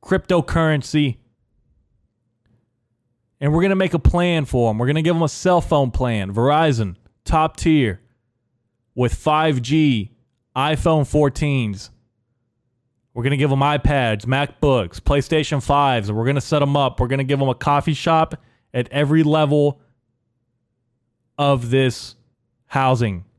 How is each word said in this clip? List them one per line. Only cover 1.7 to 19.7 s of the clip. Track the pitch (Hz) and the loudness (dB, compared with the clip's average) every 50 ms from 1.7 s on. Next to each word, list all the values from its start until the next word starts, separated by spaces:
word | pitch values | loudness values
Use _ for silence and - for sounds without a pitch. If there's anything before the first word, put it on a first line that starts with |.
| _ _ _ _ _ _ _ _ _ _ _ _ _ _ _ _ _ _ _ _ _ _ _ _ _ _ _ _ _ _ _ _ _ _ | _ _ _ _ _ _ _ _ _ _ _ _ _ _ _ _ _ _ _ _ _ _ _ _ _ _ _ _ _ _ _ _ _ _
And | 143 143 151 | -2 0 0
we're | 165 175 | 2 2
gonna | 196 196 | 2 2
make | 190 190 180 - | 2 0 0 -2
a | 165 | 2
plan | - - - 175 175 175 175 165 147 | 2 2 2 4 0 0 0 -2 -2
for | 131 - 127 120 117 | -2 -2 0 0 0
'em. | 107 107 | 0 -2
We're | 120 127 | -2 -2
gonna | 143 156 | 0 0
give | 156 165 175 | 0 0 0
'em | 165 170 | 0 0
a | 147 | -2
cell | - - - 185 180 175 | -4 -2 0 2 2 2
phone | - - 165 147 139 127 | 2 2 0 0 0 0
plan. | 110 - 127 123 117 107 98 95 98 | 0 -2 -2 0 -2 -2 -4 -4 -2
Verizon, | 107 117 135 143 151 165 160 139 113 110 95 90 - _ _ _ _ _ | 0 0 2 2 2 2 2 0 0 -2 -6 -6 -12 _ _ _ _ _
top | - - 160 156 156 - | -2 0 0 0 0 -4
tier, | - - 170 160 151 135 110 92 - _ _ _ _ _ _ _ _ _ _ _ _ _ _ _ _ _ _ _ | -2 0 2 4 4 2 0 -2 -6 _ _ _ _ _ _ _ _ _ _ _ _ _ _ _ _ _ _ _
with | - 123 120 - | -2 -2 -2 -2
five | - - 156 151 151 160 160 151 127 120 | -2 -2 0 0 2 2 0 0 -2 -2
G, | 117 143 160 156 147 131 110 101 113 _ _ _ _ _ _ _ _ _ | 0 0 2 2 2 2 0 -4 -8 _ _ _ _ _ _ _ _ _
iPhone | 131 135 147 156 143 - 175 160 156 143 | -4 -2 -2 -2 -2 0 0 2 2 0
fourteens. | - - 151 151 143 135 - 156 147 139 135 120 107 101 98 - - - _ _ _ _ _ _ _ _ _ _ _ _ _ _ _ _ _ _ _ _ _ _ _ _ | 0 0 0 0 0 0 -2 -4 -2 -2 -2 -2 -4 -6 -10 -14 -20 -20 _ _ _ _ _ _ _ _ _ _ _ _ _ _ _ _ _ _ _ _ _ _ _ _
We're | 117 120 | -4 -2
gonna | 135 143 | -2 0
give | 139 139 147 135 | 0 2 0 2
'em | 135 | 2
iPads, | 139 143 147 143 - - 147 139 127 117 110 104 101 | 2 2 0 2 0 2 2 2 0 0 -2 -2 -2
MacBooks, | 117 131 135 143 143 - _ - 147 135 123 104 85 - - | -2 -2 -2 -2 -4 -6 _ 0 2 2 2 0 -4 -8 -8
PlayStation | - - 143 143 131 - 165 156 151 - - 139 120 | -2 0 0 0 0 0 0 -2 0 0 -4 -4 -2
fives, | - 143 143 143 139 131 120 101 101 | 0 0 2 2 2 0 0 -2 -4
and | 107 107 | -4 -2
we're | 113 | -2
gonna | 123 139 143 | -2 -2 -2
set | 127 - - 147 143 | -2 -2 0 0 0
'em | 139 139 | 2 0
up. | 143 139 131 - - | 0 0 0 0 -2
We're | 127 | -2
gonna | 120 135 135 139 | -2 -2 -4 -2
give | 131 143 139 | -2 -2 0
'em | 139 135 | 0 -2
a | 127 | -2
coffee | - - 151 143 143 - - 156 | -2 0 0 0 0 0 -2 -4
shop | - - 175 165 160 160 - - - _ _ _ _ _ _ _ | -2 0 0 2 2 0 0 -4 -16 _ _ _ _ _ _ _
at | 120 123 - | -6 -6 -4
every | - 139 147 139 151 160 160 | -2 -2 0 2 2 2 4
level | 151 151 156 156 143 143 147 147 147 | 4 2 2 2 2 2 2 2 2